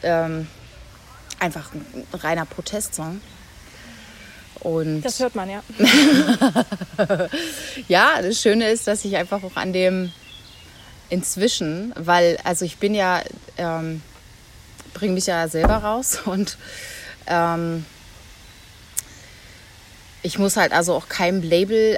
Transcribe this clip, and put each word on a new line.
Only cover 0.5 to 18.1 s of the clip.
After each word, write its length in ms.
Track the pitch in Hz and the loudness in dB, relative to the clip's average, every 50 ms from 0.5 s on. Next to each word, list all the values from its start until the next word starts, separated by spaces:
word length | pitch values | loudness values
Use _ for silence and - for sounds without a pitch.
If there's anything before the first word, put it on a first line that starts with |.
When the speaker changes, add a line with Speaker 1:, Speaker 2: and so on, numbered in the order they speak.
| - - - - - - - - - - - - - - - - - - | -12 -18 -20 -20 -20 -20 -20 -20 -20 -20 -20 -20 -20 -20 -20 -16 -8 -4
Speaker 1:
einfach 320 | 190 175 151 165 151 - - | -4 -4 -4 -6 -12 -14 -14
ein 320 | 160 143 - - 131 - - - | -14 -14 -14 -14 -14 -12 -12 -10
reiner 320 | 175 - 156 165 170 160 | -6 -4 -2 -2 -2 -2
Protestsong. 720 | - - - 175 - - 208 214 - - - 156 160 175 202 - - - - - - - - - - - - - - - - - - - - - - - - - - - - | -6 -8 -12 -10 -8 -6 -6 -6 -6 -8 -8 -8 -8 -10 -10 -14 -16 -20 -20 -20 -20 -20 -20 -20 -20 -20 -20 -20 -20 -20 -20 -20 -20 -20 -20 -20 -20 -20 -20 -20 -20 -16 -8
Und 420 | - 170 165 165 160 160 156 156 151 | -6 -4 -2 -2 -2 -2 -2 -2 -4
Speaker 2:
Das 180 | 262 240 - | -4 -4 -2
hört 140 | 262 247 - | -4 -4 -4
man, 120 | 214 185 190 | -6 -8 -8
ja. 120 | 196 208 - - 220 - | -10 -12 -12 -10 0 4
Speaker 1:
<laughs> 1500 | 208 254 - 285 294 294 294 262 302 294 247 - 277 254 156 226 226 - 208 185 185 - - - 202 - 202 160 180 160 - 311 339 320 311 - - - - 269 247 - | 6 6 8 8 8 8 8 6 6 4 4 4 4 2 4 2 0 0 -4 -8 -8 -6 -2 -2 0 2 2 0 0 -2 -4 -6 -6 -8 -10 -12 -12 -12 -12 -8 0 2
Ja, 320 | 185 180 214 277 320 285 - | 4 6 6 6 4 2 0
das 180 | 185 226 - | -2 -2 0
Schöne 300 | - 220 202 226 226 214 | 2 2 4 4 2 2
ist, 160 | 220 233 - | 0 0 0
dass 180 | - 208 208 - | -2 -2 -2 -2
ich 120 | 202 196 | -2 -2
einfach 260 | 170 180 185 202 202 190 | -2 -2 -2 -4 -6 -6
auch 140 | 185 - | -6 -8
an 160 | - - 185 180 | -6 -4 -2 0
dem 380 | 185 185 185 185 185 185 175 170 - - - - - - - - - - - - - - - - - - - | 2 2 2 2 0 -2 -4 -8 -12 -20 -20 -20 -20 -20 -20 -20 -20 -20 -20 -20 -20 -20 -20 -20 -20 -10 -6
inzwischen, 840 | 175 185 170 - - 185 196 247 - - 175 156 156 170 202 240 240 | -4 -4 -2 -4 -2 0 0 0 0 -2 -4 -4 -4 -4 -6 -8 -8
weil, 420 | - 170 170 175 175 175 170 165 - - | -6 0 2 4 6 6 4 4 2 -2
also 200 | - 175 - 185 | -2 -2 -2 -4
ich 140 | 170 - - | -6 -4 -2
bin 160 | - 202 214 | -2 0 0
ja, 280 | 208 190 185 180 170 - - - - - - - | 0 0 2 0 0 -2 -6 -12 -18 -20 -14 -8
ähm, 460 | - 180 170 165 165 160 160 160 156 151 - - - - - - - - - - - - - - - - - - | -6 -6 -4 -4 -4 -6 -6 -8 -10 -12 -16 -20 -20 -20 -20 -20 -20 -20 -20 -20 -20 -20 -20 -20 -20 -20 -18 -10
bring 200 | - 202 208 185 | -4 -2 -2 -2
mich 120 | 185 - | 0 0
ja 200 | - 180 170 165 160 | -2 0 -2 -2 -2
selber 280 | 160 160 160 - 214 | 0 2 2 4 2
raus 440 | 220 208 208 214 240 262 - - - - | 2 0 -2 -2 -2 -2 -4 -4 -4 -4
und, 340 | 214 185 190 202 - - - - - - - - - - - - - - - - - | -2 -2 -2 -2 -2 -6 -10 -16 -18 -16 -16 -16 -16 -16 -16 -16 -18 -18 -14 -6 -2
ähm, 560 | 170 170 170 170 170 165 170 170 165 165 160 - - - - - | 0 2 2 2 0 -2 -2 -4 -4 -6 -8 -12 -16 -20 -20 -20